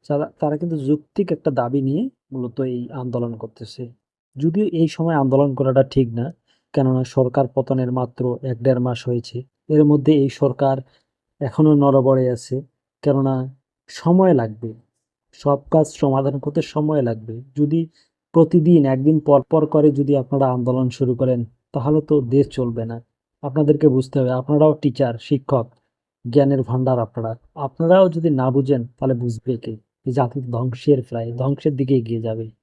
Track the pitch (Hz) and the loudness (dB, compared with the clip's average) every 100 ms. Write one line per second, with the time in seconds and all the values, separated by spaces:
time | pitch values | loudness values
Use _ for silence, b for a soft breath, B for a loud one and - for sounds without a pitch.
0 | - 147 156 _ 151 151 170 156 135 151 | -4 -4 -4 _ -4 -2 -4 -4 -2 -2
1 | _ - 190 170 - 135 120 139 135 151 | _ -6 -4 -2 -2 -2 -2 -2 -2 -4
2 | 262 _ _ 135 123 123 131 123 120 135 | -6 _ _ -10 -8 -6 -6 -6 -10 -10
3 | 123 120 120 113 110 _ 113 - 123 _ | -6 -6 -6 -8 -14 _ -20 -16 -16 _
4 | _ _ _ 135 156 180 214 165 165 - | _ _ _ -4 -2 0 -2 0 -2 0
5 | 165 156 135 139 143 131 135 131 135 135 | 0 0 2 2 2 0 0 2 2 0
6 | 120 117 131 - _ _ _ - 131 127 | -2 -4 -8 -10 _ _ _ -2 0 0
7 | 127 - 127 131 127 - 131 131 123 127 | -2 0 0 0 -2 -2 -2 -2 -2 -4
8 | 123 - 123 123 135 117 120 123 123 120 | -6 -4 -4 -4 -6 -2 0 0 -2 -4
9 | - 120 - 120 131 _ - 151 147 147 | -4 -6 -6 -16 -16 _ 0 4 4 4
10 | 139 151 135 - 139 123 139 135 - _ | 4 2 2 0 -2 0 -2 -2 -8 _
11 | _ _ _ _ 135 - 156 147 139 135 | _ _ _ _ -6 2 4 6 4 4
12 | 127 131 127 120 - 131 143 _ _ _ | 4 2 0 -4 -6 -10 -10 _ _ _
13 | 147 135 135 131 131 - _ _ _ - | -2 0 0 -2 -6 -14 _ _ _ -4
14 | 165 180 185 143 113 107 113 113 _ _ | 2 4 4 2 0 -8 -14 -14 _ _
15 | _ _ _ _ 147 139 - 160 151 - | _ _ _ _ -2 -2 2 0 0 -2
16 | 143 135 135 135 147 151 156 156 151 151 | 0 0 -2 -4 -6 -6 -4 -4 -2 -2
17 | 120 110 113 113 135 143 147 165 160 _ | -2 -6 -12 -16 -12 -4 0 0 -4 _
18 | _ _ _ 165 165 175 156 175 135 131 | _ _ _ 2 4 4 6 4 4 2
19 | 143 156 147 139 - 160 151 151 147 139 | 2 2 4 2 4 0 2 4 4 2
20 | 143 139 131 139 131 123 123 127 127 - | 0 0 0 0 0 0 -2 -2 -2 -2
21 | 127 123 131 123 117 _ _ 143 131 151 | -2 0 -2 -2 -6 _ _ -6 0 0
22 | 151 147 120 135 143 - 123 117 113 117 | 2 0 2 0 0 -2 -4 -4 -8 -10
23 | _ _ _ _ 143 139 147 143 151 131 | _ _ _ _ -6 0 2 4 4 2
24 | 131 143 127 127 131 147 156 151 147 123 | 0 -2 0 -2 0 2 4 2 -2 0
25 | 127 120 - 139 - 131 120 _ _ _ | -4 -4 -4 -4 0 -2 -2 _ _ _
26 | _ _ 123 143 139 139 110 127 127 123 | _ _ 0 2 4 2 0 -2 0 0
27 | 113 - 113 117 _ - 139 - 165 185 | -2 -6 -8 -10 _ -10 -10 -4 4 6
28 | 185 165 165 135 127 131 135 135 117 _ | 4 2 0 0 2 0 0 -2 -2 _
29 | 135 120 123 113 - 117 - 110 _ _ | -4 -2 -4 -6 -6 -6 -8 -14 _ _
30 | 135 127 127 143 127 117 127 120 147 139 | -4 -2 -2 -4 -6 -6 -6 -2 0 0
31 | 120 117 117 120 131 139 156 135 131 135 | 0 -10 -8 -6 -4 -2 -4 -2 0 0
32 | 113 117 113 110 113 _ | -2 -6 -6 -8 -10 _